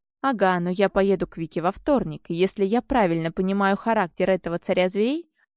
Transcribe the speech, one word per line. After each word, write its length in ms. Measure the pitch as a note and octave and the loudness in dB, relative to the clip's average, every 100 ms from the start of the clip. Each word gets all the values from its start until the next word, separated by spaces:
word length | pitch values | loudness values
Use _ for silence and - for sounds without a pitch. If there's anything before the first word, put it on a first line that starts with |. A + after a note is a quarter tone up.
| _ _ | _ _
Ага, 380 | C4+ A#3 F#3+ F3+ | -4 0 2 2
но 100 | F3 | -2
я 200 | F#3 G3 | 0 0
поеду 380 | G3+ G3 F#3+ F3 | 2 2 2 -2
к 100 | - | -6
Вике 240 | E3 - | -8 -4
во 100 | E3 | -4
вторник, 580 | - - C4+ E3+ D3 - | -4 0 0 0 -8 -8
и 60 | E3+ | 0
если 300 | F#3 - G3 | 0 0 0
я 160 | A#3 | 0
правильно 500 | - B3+ F#3+ E3 E3 | 0 0 2 2 -2
понимаю 460 | E3+ F#3+ G3 G3 G3+ | -2 -2 0 0 0
характер 520 | A3+ A3 F3+ - F#3 | 0 0 -2 -2 0
этого 280 | F#3 - E3+ | 0 -2 -6
царя 320 | - F3+ F#3 | -2 0 0
зверей, 400 | G3 A3 D#4 - _ _ | 0 0 -2 -6 _ _